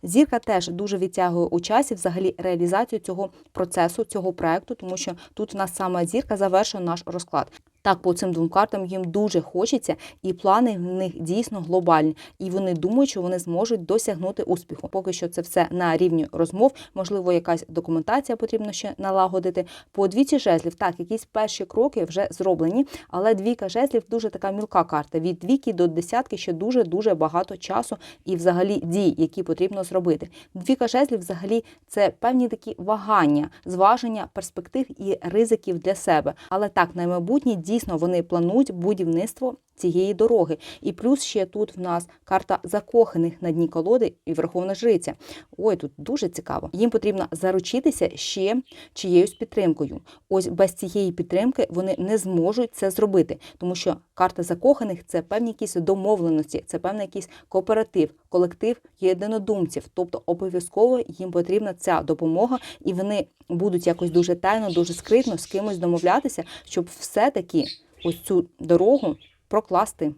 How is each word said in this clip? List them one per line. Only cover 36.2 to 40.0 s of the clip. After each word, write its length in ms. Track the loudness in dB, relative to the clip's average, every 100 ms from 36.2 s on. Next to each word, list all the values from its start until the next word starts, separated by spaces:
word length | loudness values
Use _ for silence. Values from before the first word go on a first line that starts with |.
| 2 -6 -4
Але 200 | -2 0
так, 200 | 2 0
на 120 | 0 -2
майбутнє 480 | -2 0 0 0 -2 -2
дійсно 280 | -4 -2 -2
вони 260 | 0 0
планують 500 | 0 0 2 2 0
будівництво 840 | 0 -2 0 0 0 -2 -4 -6 -6 _ _
цієї 360 | 0 2